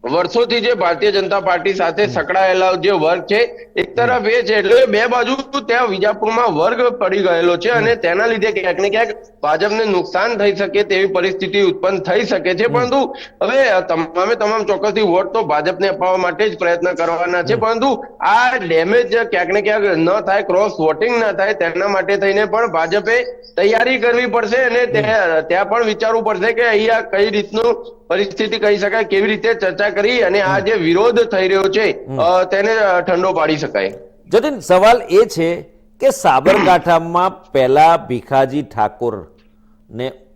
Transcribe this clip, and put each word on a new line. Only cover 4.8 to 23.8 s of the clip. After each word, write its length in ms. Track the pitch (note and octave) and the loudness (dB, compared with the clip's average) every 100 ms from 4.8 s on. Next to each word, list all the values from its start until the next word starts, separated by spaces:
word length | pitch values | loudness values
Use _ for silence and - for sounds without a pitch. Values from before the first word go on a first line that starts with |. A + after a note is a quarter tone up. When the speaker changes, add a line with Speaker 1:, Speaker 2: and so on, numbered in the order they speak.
| A#3+ | 4
Speaker 1:
બે 220 | G#3 A#3+ | 0 0
બાજુ 520 | B3 A#3 C4+ C4+ C#4 | 0 0 -2 -4 -6
ત્યાં 280 | A3 A#3 B3 | -2 0 0
વિજાપુરમાં 640 | F#3+ G#3 G#3+ A3 A3+ A#3+ | 0 -2 0 -2 0 0
વર્ગ 300 | D3+ F3 A#3 | 0 0 2
પડી 360 | B3 B3 F#3+ F#3+ | -2 0 -2 0
ગયેલો 400 | F#3 E3+ F3 E3+ | 0 2 2 0
છે, 120 | F3+ | 0
Speaker 2:
હમ. 80 | A#3+ | 0
Speaker 1:
અને 180 | A3 - | 0 0
તેના 300 | E3+ F3 A3+ | 0 0 0
લીધે 260 | A3+ G#3+ | 0 -2
ક્યાંક 280 | G3+ F#3 E3+ | -2 -4 -2
ને 100 | G3+ | -2
ક્યાંક 200 | G#3 A#3 G#3+ - _ | 0 -2 -6 -16 _
ભાજપને 420 | D3 D#3+ G3+ A3 A3 | -2 0 0 0 0
નુકસાન 520 | F#3 E3+ F3+ A3 A3+ | -2 -2 -2 -2 0
થઈ 180 | G3+ F#3+ | 0 0
શકે 280 | G3+ G3+ | -2 -2
તેવી 240 | G3+ F#3+ G3 | 0 0 0
પરિસ્થિતિ 540 | F#3+ F3+ F#3 F#3 G3+ | 0 -2 -4 -4 0
ઉત્પન્ન 380 | F#3+ - F#3 G3 | 0 0 -2 -2
થઈ 240 | F3+ F#3+ | -2 -2
શકે 320 | A#3+ F#3+ F#3 F3+ | 0 -2 -2 -2
છે. 100 | A#3 | 0
Speaker 2:
હમ. 80 | |
Speaker 1:
પરંતુ 420 | A#3+ B3 C4+ A#3+ - - - | 0 0 0 -2 -6 -18 -6
હવે 400 | F#3+ C4 C4 F#3 F3+ | -2 2 2 2 0
તમામે 480 | E3 D#3+ E3+ G3 A3+ | -4 -2 -2 -2 0
તમામ 280 | G#3 A3+ | 0 -2
ચોક્કસથી 380 | G#3 F#3+ G#3+ G3+ | -2 -2 -2 0
વોટ 320 | G#3 F3 F#3+ | 0 0 0
તો 100 | A3+ | -2
ભાજપને 440 | A3 D3 D#3 F#3 G3 | 0 0 -2 -2 -2
અપાવવા 300 | F#3+ F3+ F#3 | 0 0 0
માટે 320 | F3+ - A3 | -2 0 -2
જ 100 | F3 | 0
પ્રયત્ન 340 | F3 F3 F3+ | -2 0 0
કરવાના 500 | E3+ E3 E3+ F3 F3 | -2 -2 -2 -2 -2
છે, 100 | E3 | -2
Speaker 2:
હમ. 60 | A#3 | -2
Speaker 1:
પરંતુ 460 | A3 A3+ C4+ B3 - - | 0 0 0 -2 -6 -4
આ 380 | E3 A3 B3 B3 | 0 2 2 0
ડેમેજ 600 | F3+ D#3+ E3+ A#3 A#3 A3+ | 0 0 2 2 2 0
ક્યાંક 320 | A#3 F#3+ F3 | 0 -2 0
ને 120 | G3+ | 0
ક્યાંક 220 | G3+ G#3+ | 0 0
ન 360 | G3+ E3 E3 G3+ | 0 2 2 0
થાય, 220 | G3 G3 | 0 -2
ક્રોસ 300 | G3 F3+ G#3 - | 0 0 0 0
વોટિંગ 440 | D#3+ D#3 A3+ A#3+ | -2 0 0 0
ન 80 | A3 | 0
થાય, 220 | G3 G3+ | 0 -2
તેના 340 | G#3+ E3+ E3 G3 | 0 -2 -2 -2
માટે 300 | G3 F#3+ G3+ | 0 0 0
થઈને 280 | G3 G3 G#3+ | 0 0 0
પણ 260 | G#3 A#3 | 0 0
ભાજપે 520 | E3 E3 G3+ G3 A#3+ A#3+ - - - | -2 0 -2 0 -2 -2 -10 -10 0
તૈયારી 400 | G3+ A3+ | 0 2